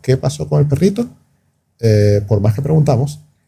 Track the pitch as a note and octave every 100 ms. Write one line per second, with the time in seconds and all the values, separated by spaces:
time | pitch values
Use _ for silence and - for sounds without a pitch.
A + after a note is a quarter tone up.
0 | - C3+ C3 - D3+ D3 D3 C#3+ F#3+ G#3
1 | A#3+ - _ _ _ _ _ _ A2+ G#2+
2 | G#2 G#2 G2+ G#2 G#2 G#2 D3 D#3 D3 A2+
3 | C#3+ - _ _